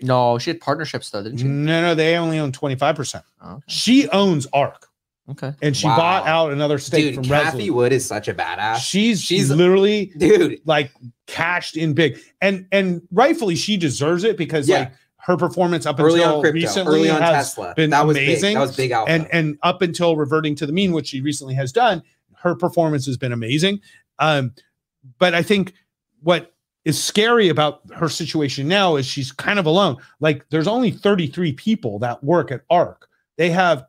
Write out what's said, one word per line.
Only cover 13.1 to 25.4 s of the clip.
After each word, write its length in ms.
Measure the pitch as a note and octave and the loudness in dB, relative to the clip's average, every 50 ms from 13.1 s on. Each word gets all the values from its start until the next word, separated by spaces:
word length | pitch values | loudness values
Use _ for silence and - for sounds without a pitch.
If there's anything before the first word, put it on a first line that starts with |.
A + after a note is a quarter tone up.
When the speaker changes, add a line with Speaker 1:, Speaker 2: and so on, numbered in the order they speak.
| F3 G3 B3+ D#4 D#4+ E4 A#3+ G3 E3 | 2 2 2 4 2 0 -2 -2 -2
Speaker 2:
she 220 | C3+ - - G#3+ | -2 -2 -2 -2
deserves 480 | G3 E3 C#3+ A#2 - C#3+ D3+ F3 F3 F#3 | -2 -2 -2 -2 -2 -2 0 0 0 0
it 100 | A3+ G3+ | -2 -2
because, 300 | - E3 - D#3+ D#3 C#3 | -2 -4 -4 -2 0 2
Speaker 3:
Yeah. 120 | C#3+ F#3 C#3+ | 2 2 2
Speaker 2:
like, 120 | C3 C3 - _ _ _ _ _ | 0 -4 -8 _ _ _ _ _
her 180 | - - F3+ | -2 -2 0
performance 480 | D3 F3 E3 F3 F#3 F3+ F3 F3 D#3+ - | 0 0 -2 0 0 0 0 0 0 -2
up 120 | D3+ D3 | -2 0
Speaker 3:
Early 240 | C3 D3 D#3 E3 E3+ | 2 4 4 4 4
on 60 | E3+ | 4
Speaker 2:
until 140 | D#3+ D3+ D3+ | 4 2 2
Speaker 3:
crypto, 140 | C#3+ D#3 D3 | 2 2 2
Speaker 2:
recently 440 | E3 E3+ - - G3 F#3 D#3 D#3 D#3 | 0 -2 -2 -2 -2 0 2 2 2
Speaker 3:
early 100 | D#3+ D#3+ | 2 2
on 120 | D#3+ D#3 | 2 2
Speaker 2:
has 260 | E3 E3+ D#3 C#3+ C3+ | 2 2 2 2 0
Speaker 3:
Tesla. 260 | - - A#2 G2+ F2 - | -4 -8 -10 -10 -6 -2
Speaker 2:
been 180 | - D#3+ D3+ | -2 0 2
Speaker 3:
That 140 | C#3+ C#3 D3 | 2 2 4
was 120 | D#3 D3+ | 2 2
big. 100 | C#3+ C#3 | 2 2
Speaker 2:
amazing. 280 | D3 E3 - F#3+ G3+ G#3+ | 0 0 2 0 0 0
Speaker 3:
That 40 | - | 0
was 160 | C#3 C#3 C3+ | 0 -2 -2
big 160 | - C3 B2+ | -4 -2 -2
alpha. 180 | A#2+ A2+ A2 D#3 | -2 -2 0 0
Speaker 2:
And, 160 | D#3+ E3 D#3 - | 0 0 0 -2
and 260 | - E3+ D#3+ D3+ D3 - - | -2 -2 0 -2 -4 -2 -2
up 180 | F3 F3+ F3+ | -2 0 0
until 360 | F#3+ F3 - - F3 E3+ E3 | -4 -4 -2 0 0 0 0
reverting 380 | D3+ D3+ C3+ D#3 D#3 D#3 D3+ D3 | 0 0 -2 -2 -2 -2 -2 -4
to 100 | C#3+ D#3+ | -4 -4
the 80 | C#3+ D#3 | -4 -2
mean, 180 | F#3 G3+ F#3+ | 0 0 0
which 160 | E3+ D#3+ B2+ | 0 -2 -4
she 140 | - - C3+ | -6 -8 -6
recently 320 | C3 D3+ C#3 - C#3+ C3 C3 | -4 -6 -6 -6 -8 -6 -6
has 160 | C3+ C3+ B2+ | -4 -4 -2
done, 320 | - A3+ B3 A#3 F#3+ E3 - _ _ _ _ _ _ | 0 0 2 2 0 -2 -6 _ _ _ _ _ _
her 180 | _ - F3 E3+ | _ -4 -4 -2
performance 520 | E3+ F3+ E3+ - F3 E3 D#3 D3+ C#3 B2+ | 0 -2 -2 0 0 0 0 0 -2 -2
has 100 | C#3 B2+ | -4 -6
been 160 | A2 - B2 | -4 -4 -6
amazing. 480 | A#2+ A#2 A2+ A2+ C3+ D3+ E3 G3 G3+ G3+ - _ _ _ _ _ _ - | -4 -4 -4 -2 0 0 0 0 -2 -4 -8 _ _ _ _ _ _ -2
Um, 320 | C#3+ D#3 D3+ C#3+ B2+ A#2+ - - _ _ _ _ _ _ _ _ _ C3 - _ | 0 0 2 0 -2 -4 -6 -12 _ _ _ _ _ _ _ _ _ -20 -4 _
but 140 | F#3 F3+ E3+ | 0 2 2
I 80 | E3+ | 0